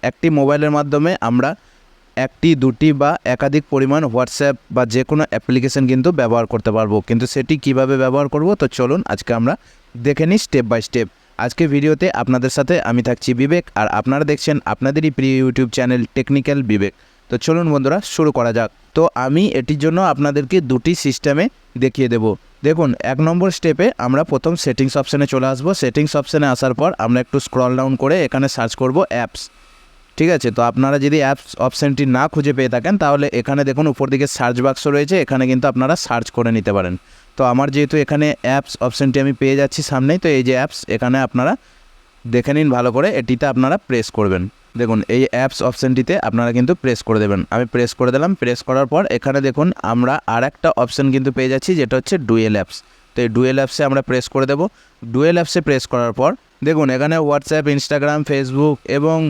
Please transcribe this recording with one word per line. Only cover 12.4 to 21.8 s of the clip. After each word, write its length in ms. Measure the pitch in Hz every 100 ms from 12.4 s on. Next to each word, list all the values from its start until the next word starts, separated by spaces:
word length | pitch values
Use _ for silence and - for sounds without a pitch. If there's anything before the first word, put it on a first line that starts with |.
| 127 -
সাথে 180 | 135 - -
আমি 120 | 120 123
থাকছি 220 | 120 - 123
বিবেক, 240 | 139 175 - -
আর 60 | 107 -
আপনারা 240 | 120 139 147
দেখছেন 260 | 151 - 147 -
আপনাদেরই 380 | - 135 143 156 135
প্রিয় 160 | 135 131
YouTube 280 | 131 123 127 123
চ্যানেল 240 | 123 127 113 -
টেকনিক্যাল 420 | 131 139 131 143 123
বিবেক। 220 | 107 98 - _ _ _
তো 40 | 123 -
চলুন 200 | 165 170
বন্ধুরা, 240 | 147 135 170 -
শুরু 160 | - 156 139
করা 120 | 117 113
যাক। 120 | 110 _ _ -
তো 60 | 160 -
আমি 180 | 131 147 202 -
এটির 220 | 123 147
জন্য 140 | 151 165 190
আপনাদেরকে 440 | 139 143 143 135 185 139
দুটি 220 | 127 170 175
সিস্টেমে 400 | 143 127 151 143 202 _ _ -